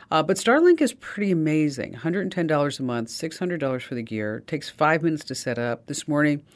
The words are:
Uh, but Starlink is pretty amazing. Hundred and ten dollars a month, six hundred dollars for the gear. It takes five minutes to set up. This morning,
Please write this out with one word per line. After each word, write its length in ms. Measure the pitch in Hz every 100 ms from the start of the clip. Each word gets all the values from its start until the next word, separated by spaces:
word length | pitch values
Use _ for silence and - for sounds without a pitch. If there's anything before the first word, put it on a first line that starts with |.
| -
Uh, 100 | 156
but 140 | 156 190
Starlink 460 | 233 285 349 339
is 100 | 277
pretty 400 | - - - 202
amazing. 600 | 165 156 156 151 127 -
Hundred 300 | 117 160 190
and 80 | 185
ten 140 | 185 160
dollars 320 | 147 143 135
a 60 |
month, 260 | 127 117 117
six 300 | - 160 -
hundred 220 | 180 170
dollars 220 | 135 127
for 120 | - 120
the 60 |
gear. 360 | 117 110 107 113
It 80 | -
takes 220 | 147 -
five 320 | - 151 160
minutes 220 | 165 151
to 120 | - 127
set 220 | 127 117
up. 280 | 120 120 -
This 240 | 139 -
morning, 340 | 147 147 147 -